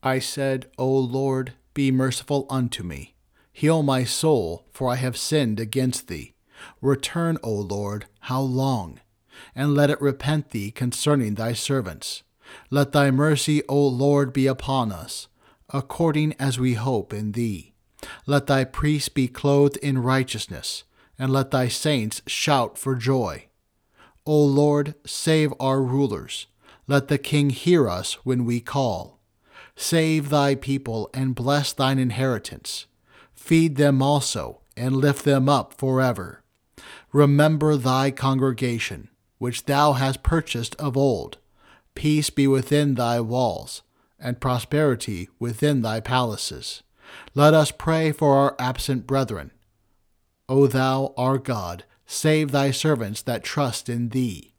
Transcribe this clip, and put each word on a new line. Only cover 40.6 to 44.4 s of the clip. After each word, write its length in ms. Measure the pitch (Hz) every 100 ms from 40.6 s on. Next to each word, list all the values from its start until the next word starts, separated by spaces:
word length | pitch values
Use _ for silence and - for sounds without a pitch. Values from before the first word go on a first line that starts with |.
| 117 -
of 200 | 151 131
old. 420 | 139 107 - - _ _ _ _ _
Peace 340 | - 151 151 147
be 180 | - 139
within 500 | 135 127 147 147 127
thy 240 | 120 120
walls, 600 | 113 123 123 87 107 - _ _ _ _
and 220 | 127 120